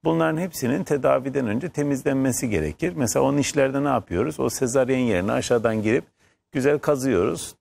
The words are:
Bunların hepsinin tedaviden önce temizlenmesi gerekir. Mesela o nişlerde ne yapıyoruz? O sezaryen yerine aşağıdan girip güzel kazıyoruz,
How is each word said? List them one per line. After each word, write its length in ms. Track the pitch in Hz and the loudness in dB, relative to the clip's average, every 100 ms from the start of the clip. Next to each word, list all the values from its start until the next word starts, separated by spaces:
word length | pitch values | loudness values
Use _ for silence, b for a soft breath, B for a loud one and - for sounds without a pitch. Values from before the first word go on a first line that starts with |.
Bunların 360 | 160 165 160 156 | -2 0 0 -2
hepsinin 440 | 180 - 123 151 | -4 -4 -2 -2
tedaviden 600 | 185 143 135 135 131 139 120 | -2 0 2 2 0 -2 -2
önce 220 | 110 165 | -2 -4
temizlenmesi 840 | - 147 139 143 135 131 123 127 | -4 -2 0 0 0 0 0 0
gerekir. 420 | 98 78 - 165 170 | 0 -2 -4 -6 -2
Mesela 280 | 117 143 | 0 2
o 120 | 135 143 | 2 2
nişlerde 480 | 139 - 135 139 | 0 2 2 0
ne 40 | 143 | 0
yapıyoruz? 520 | 127 - 87 135 147 | -2 -2 -2 -2 -2
O 80 | 127 | -4
sezaryen 480 | - 127 135 123 131 | -2 0 2 2 2
yerine 340 | 123 92 98 | 2 2 0
aşağıdan 500 | 127 - 120 113 110 | -2 2 2 2 0
girip 220 | 107 127 - _ _ _ _ | 0 0 -2 _ _ _ _
güzel 260 | 131 131 147 | -2 0 0
kazıyoruz, 760 | - 143 131 98 92 82 - - | 0 0 2 2 2 -2 -10 -16